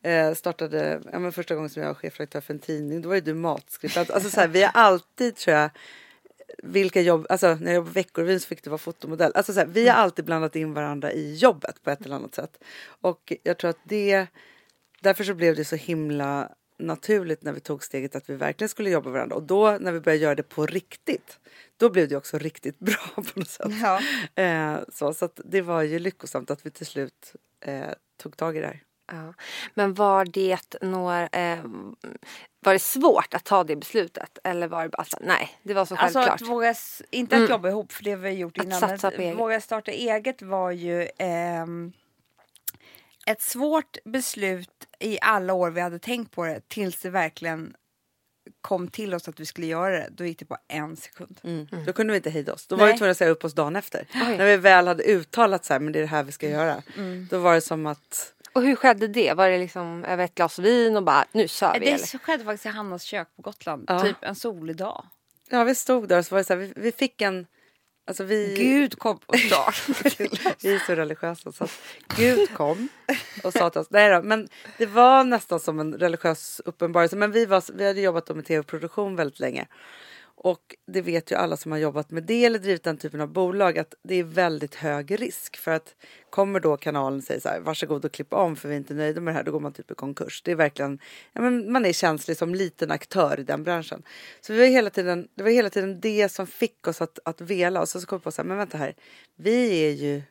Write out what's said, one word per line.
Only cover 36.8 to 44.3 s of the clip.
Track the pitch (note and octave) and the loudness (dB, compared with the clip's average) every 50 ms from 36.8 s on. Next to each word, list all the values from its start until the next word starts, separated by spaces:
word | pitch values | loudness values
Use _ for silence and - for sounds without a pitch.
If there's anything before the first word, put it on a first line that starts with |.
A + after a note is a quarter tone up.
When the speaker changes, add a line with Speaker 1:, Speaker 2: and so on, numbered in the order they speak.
| - - - - - _ | -8 -16 -16 -18 -16 _
Speaker 2:
inte | - A#3+ B3 B3 - | -6 -6 -2 2 4
att | A#3+ | 6
Speaker 3:
Mm. | A3+ G#3 | 6 6
Speaker 2:
jobba | B3 G#3+ F3+ F#3 | 4 2 0 -2
ihop, | G3 G#3+ G#3 - - | -2 -2 -6 -8 -12
för | - G#3 | -10 -6
det | G3+ | -6
har | G3+ F#3+ | -6 -4
vi | F#3 G3 | -6 -6
gjort | F#3+ F#3+ F3 E3+ E3 - | -6 -6 -8 -8 -6 -6
Speaker 3:
Att | G#3 | -6
Speaker 2:
innan, | F#3 F#3+ F3+ | -4 0 0
Speaker 3:
satsa | G3+ G3 F#3+ G3+ - G3 | 0 0 0 0 -2 -2
Speaker 2:
men | - | -2
Speaker 3:
på | - F#3 | -2 -6
eget. | F3 E3 A3 | -4 -2 -2
Speaker 2:
våga | A#3 A3+ A3 A3 | -2 -2 -2 -2
starta | G#3 - A#3 A3 G#3+ - | -2 -4 -8 -6 -6 -8
eget | - - A#3+ A#3 A3 G#3+ G#3 B3+ C4 - - | -8 -6 -2 -2 -2 -2 -2 -4 -8 -8 -8
var | F#3+ F#3+ F#3+ F#3 F3+ | -6 -4 -2 -2 -2
ju, | F3+ F3 E3+ F3 E3+ F3 E3+ - - _ | -4 -6 -4 -4 -2 -2 -4 -4 -6 _
ehm, | F#3+ F#3 E3+ E3+ E3+ F3 F3 E3 E3 E3+ E3+ E3+ E3+ E3+ F3+ _ _ _ _ _ _ _ _ _ _ _ _ _ _ - - - _ - _ - _ _ _ _ _ | -6 -4 -4 -4 -4 -4 -6 -6 -8 -8 -10 -12 -12 -14 -16 _ _ _ _ _ _ _ _ _ _ _ _ _ _ -14 -14 -14 _ -20 _ -20 _ _ _ _ _
ett | - G#3+ G#3 - | -4 -4 -4 -4
svårt | - - A#3+ C4+ D4+ D#4 D#4 D4+ _ _ - _ | -8 -4 -2 -2 0 0 0 -2 _ _ -18 _
beslut | A3 A3+ C4 B3+ - | -8 -6 -6 -6 -6